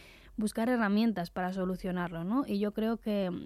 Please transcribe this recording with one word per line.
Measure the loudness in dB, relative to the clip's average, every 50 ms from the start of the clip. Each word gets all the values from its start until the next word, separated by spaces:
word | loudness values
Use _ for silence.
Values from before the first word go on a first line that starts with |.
| -20 -20 -20 -20 -20 -12 -6
buscar | -2 -2 -2 0 0 0 2
herramientas | 2 2 2 4 4 4 4 4 2 0 -4 -4
para | -4 -4 -2 -2 0
solucionarlo, | 0 0 0 -2 -2 -2 -2 -2 -2 -2 -4 -4 -4 -4
¿no? | 0 0 0 0
Y | 0 0 0
yo | 0 0 0
creo | -2 -2 -2 -2
que, | -2 -2 -2 0 0 0 0 -2 -4 -6